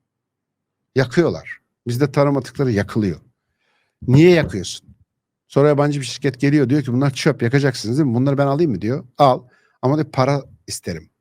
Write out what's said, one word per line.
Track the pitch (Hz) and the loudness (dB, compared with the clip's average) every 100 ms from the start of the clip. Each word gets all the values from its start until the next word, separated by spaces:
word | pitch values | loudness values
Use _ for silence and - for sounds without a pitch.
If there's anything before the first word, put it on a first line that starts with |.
| _ _ _ _ _ _ _ _ _ | _ _ _ _ _ _ _ _ _
Yakıyorlar. | 131 135 - 156 82 - - _ _ - | -2 0 0 0 -2 -10 -20 _ _ -8
Bizde | 120 143 | -2 0
tarım | 143 143 139 | 2 2 0
atıkları | 120 - 131 | -4 -4 -2
yakılıyor. | 101 101 117 101 78 _ _ _ _ _ _ _ _ 113 | -2 -2 -2 -2 -4 _ _ _ _ _ _ _ _ 2
Niye | 131 175 | 6 6
yakıyorsun? | 170 92 104 82 - - _ _ _ _ _ _ | 6 2 -6 -10 -14 -18 _ _ _ _ _ _
Sonra | 139 147 | 2 2
yabancı | 143 147 143 | 2 0 -2
bir | 123 | -8
şirket | - 139 - | -6 -6 -2
geliyor, | 143 151 131 | 0 2 2
diyor | 147 | 0
ki, | 123 | -2
"Bunlar | 123 143 | -2 -2
çöp, | - 160 127 | -2 -2 -2
yakacaksınız | 120 139 139 113 101 131 | 0 0 0 -2 -4 -2
değil | 147 | 0
mi? | |
Bunları | 117 139 135 | 0 0 0
ben | 143 | 0
alayım | 143 170 | 0 -2
mı?" | 92 | -2
diyor. | 104 139 - - | -4 -6 -6 2
"Al. | 143 127 - _ _ _ | 2 2 -4 _ _ _
Ama," | 127 151 | -2 -2
diyor, | 151 | -2
"para | - 131 143 - - - | -2 0 -2 -6 -18 -16
isterim." | - - 80 - _ | -14 -12 -12 -14 _